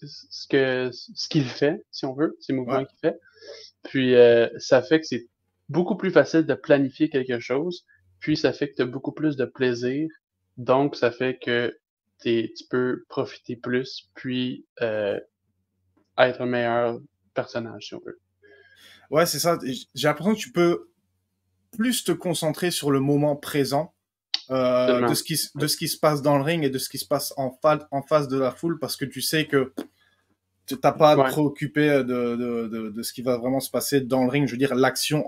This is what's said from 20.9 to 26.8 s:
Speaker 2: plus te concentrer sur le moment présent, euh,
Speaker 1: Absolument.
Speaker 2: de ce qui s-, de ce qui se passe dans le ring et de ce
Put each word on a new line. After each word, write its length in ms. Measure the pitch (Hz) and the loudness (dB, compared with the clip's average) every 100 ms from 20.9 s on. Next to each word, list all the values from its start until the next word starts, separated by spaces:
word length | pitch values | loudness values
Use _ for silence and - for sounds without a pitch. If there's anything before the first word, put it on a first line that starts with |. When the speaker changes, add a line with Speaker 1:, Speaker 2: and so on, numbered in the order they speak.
| _ _ _ _ _ _ _ _ - | _ _ _ _ _ _ _ _ -2
Speaker 2:
plus 260 | 240 240 | -2 0
te 100 | - | -2
concentrer 580 | 160 180 160 160 147 180 | -2 -2 -2 -2 -2 -2
sur 200 | - 147 | -2 0
le 100 | 139 | 2
moment 360 | 139 143 151 143 | 2 2 2 -2
présent, 560 | - 147 127 139 165 _ _ _ _ - - | -2 -2 0 0 -2 _ _ _ _ -8 -4
euh, 340 | 131 127 127 | 0 2 4
Speaker 1:
Absolument. 260 | 127 123 123 | 4 2 2
Speaker 2:
de 40 | |
ce 80 | 147 | 0
qui 120 | - | -2
s-, 200 | 156 - | -6 -6
de 120 | 139 147 | -4 -4
ce 100 | - | -2
qui 120 | 160 | -6
se 100 | - | 0
passe 240 | 156 143 | 0 2
dans 160 | 139 143 | 2 2
le 60 | |
ring 200 | 135 170 | 2 0
et 60 | 139 | 0
de 80 | |
ce 100 | 131 | -2